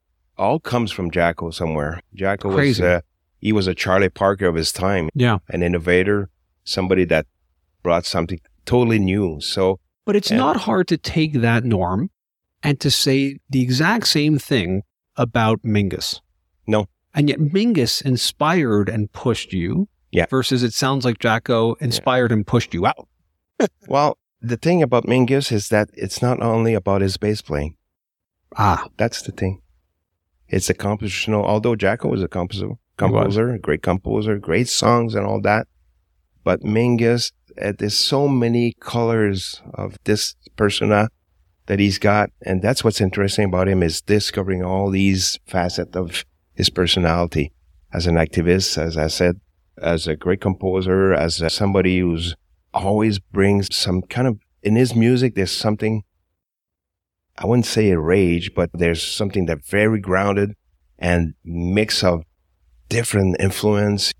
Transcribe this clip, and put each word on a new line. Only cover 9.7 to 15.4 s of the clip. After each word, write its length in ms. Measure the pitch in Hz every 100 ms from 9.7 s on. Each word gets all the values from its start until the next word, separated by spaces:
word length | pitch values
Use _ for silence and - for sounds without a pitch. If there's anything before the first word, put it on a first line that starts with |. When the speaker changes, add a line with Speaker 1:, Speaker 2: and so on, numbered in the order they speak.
| 95 _ _
Speaker 2:
But 120 | - 202
it's 140 | -
Speaker 1:
and 60 | 226
Speaker 2:
not 180 | 269 285
hard 300 | - 202 175
to 80 | 160
take 380 | - 165 156
that 300 | 139 117 117
norm 460 | 120 101 87 92 175 - _ _ _ _
and 160 | 147 139
to 100 | 143
say 480 | - 147 135 139 139 _
the 140 | 131
exact 460 | 123 127 165 226 -
same 300 | 151 151 147
thing 440 | - 135 87 95 - _ _ -
about 460 | 123 123